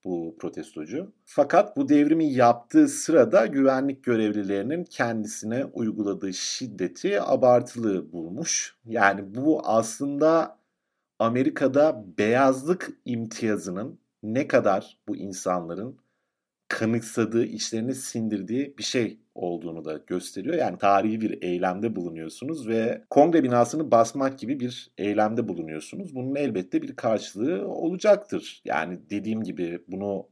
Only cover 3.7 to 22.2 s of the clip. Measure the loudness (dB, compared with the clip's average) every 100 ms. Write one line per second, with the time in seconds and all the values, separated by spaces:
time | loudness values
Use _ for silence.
3.7 | 4 0 -4 0 2 2 0 -2 -2 -2
4.7 | -6 -8 -4 -2 -2 -6 -8 -6 -4 -6
5.7 | -4 -4 -2 -2 -2 -6 -6 -6 -6 -8
6.7 | -6 -6 -4 -2 -2 0 4 6 6 4
7.7 | -4 -2 -2 -4 -10 -10 -8 -4 -4 -6
8.7 | _ -6 2 2 2 -6 -2 0 0 2
9.7 | 0 0 -4 -6 2 4 4 0 -8 _
10.7 | _ _ _ _ _ 0 2 0 2 2
11.7 | 4 4 2 -8 -2 2 4 4 2 0
12.7 | -2 -4 -14 -6 -6 -6 -4 -2 -2 -4
13.7 | -8 -8 -12 _ _ -6 -4 2 2 4
14.7 | 0 -2 _ -12 -10 -8 -8 -4 -4 -4
15.7 | -10 -10 -14 _ _ _ _ _ _ _
16.7 | -4 0 0 -2 -2 0 0 -2 -4 -6
17.7 | -4 -4 -6 -6 -6 -4 -4 -4 -4 -6
18.7 | -8 -4 -2 -2 -4 _ -8 -6 -6 -8
19.7 | -10 -10 -10 _ -6 -6 -10 -4 -2 -2
20.7 | 2 4 4 4 0 -2 -4 -4 0 0
21.7 | 0 -4 -4 -6 -8